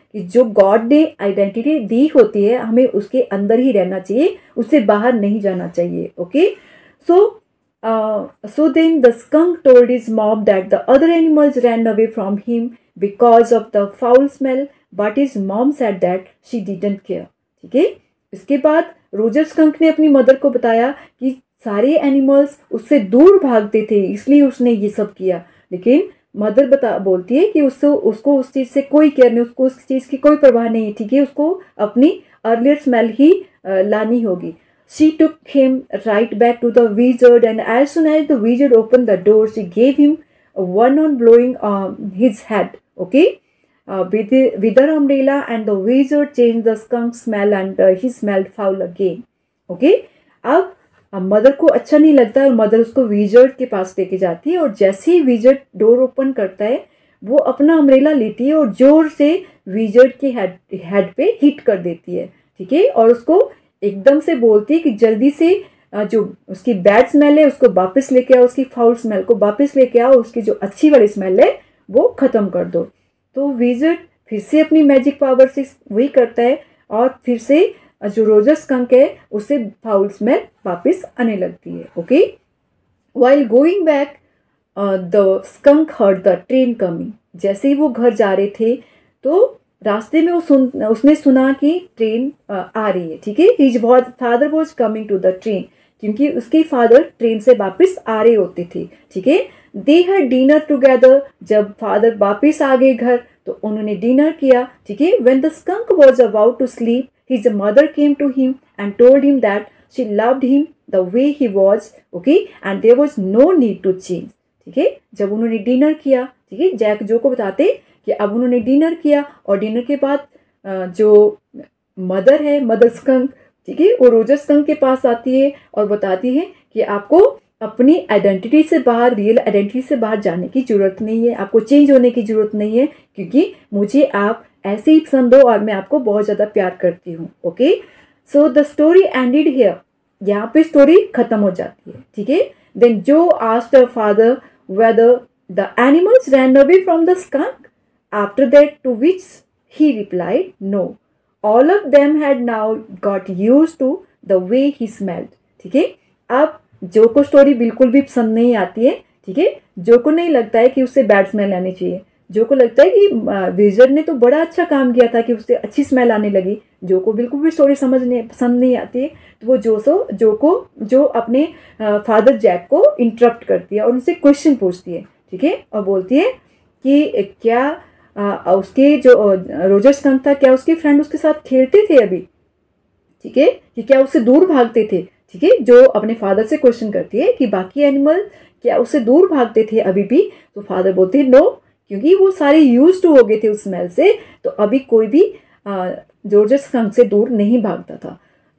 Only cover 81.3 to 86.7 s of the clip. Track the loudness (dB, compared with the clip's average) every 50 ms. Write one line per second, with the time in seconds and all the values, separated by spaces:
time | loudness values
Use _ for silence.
81.3 | -4 -4 -6 -8 -10 -12 -18 -16 -16 -16 -16 -16 -14 -10 -4 -2 0 0 0 0
82.3 | -4 _ _ _ _ _ _ _ _ _ _ _ _ _ _ _ -2 0 2 2
83.3 | 4 2 2 2 2 2 2 2 0 0 0 0 0 -2 -2 -6 -10 _ _ _
84.3 | _ _ _ _ _ _ _ _ -10 -6 -4 -4 -4 -4 -4 -2 0 0 2 2
85.3 | 0 -2 -4 -10 -8 -2 2 2 4 4 2 -2 -2 -2 0 0 0 0 0 0
86.3 | 0 -2 -2 -2 -2 0 0 0